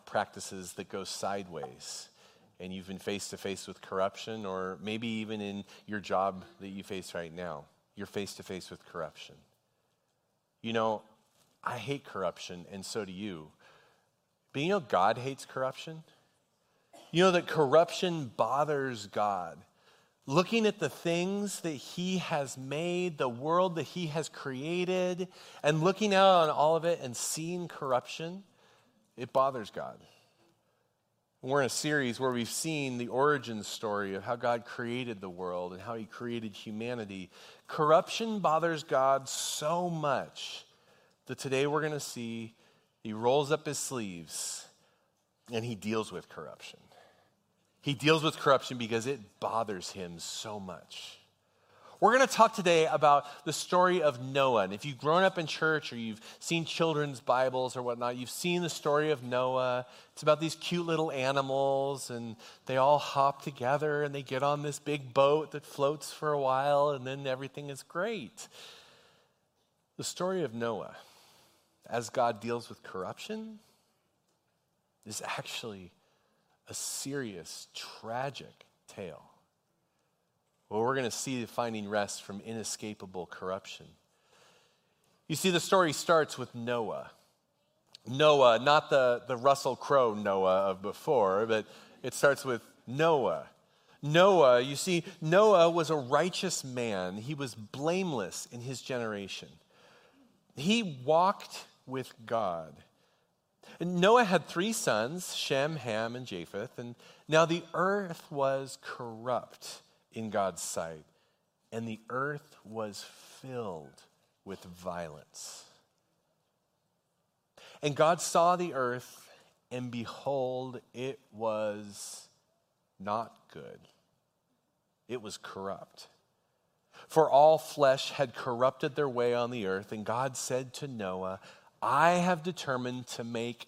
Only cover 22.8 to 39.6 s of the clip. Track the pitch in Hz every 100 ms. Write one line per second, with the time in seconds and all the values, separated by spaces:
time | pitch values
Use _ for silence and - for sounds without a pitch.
22.8 | 175 175 180 151 135 117 147 170 190 165
23.8 | 131 180 165 156 151 - 139 127 151 175
24.8 | 180 185 180 180 180 - - - 147 156
25.8 | 170 190 208 190 196 185 156 131 151 165
26.8 | 165 160 135 117 - - 160 180 170 -
27.8 | 143 120 - - 165 190 196 _ _ _
28.8 | _ _ _ - 120 131 135 131 101 -
29.8 | 67 55 - _ _ _ _ _ _ _
30.8 | _ _ _ _ _ _ 131 143 127 -
31.8 | 151 151 127 110 131 123 113 - 160 156
32.8 | 135 123 120 120 143 143 117 110 98 -
33.8 | 110 101 98 95 101 120 120 120 117 -
34.8 | 120 123 123 104 95 87 92 90 90 92
35.8 | 95 117 107 - 120 120 110 101 - 107
36.8 | 117 123 104 98 90 - - - - -
37.8 | 151 160 185 - 226 214 170 156 165 156
38.8 | 143 143 135 135 131 - - -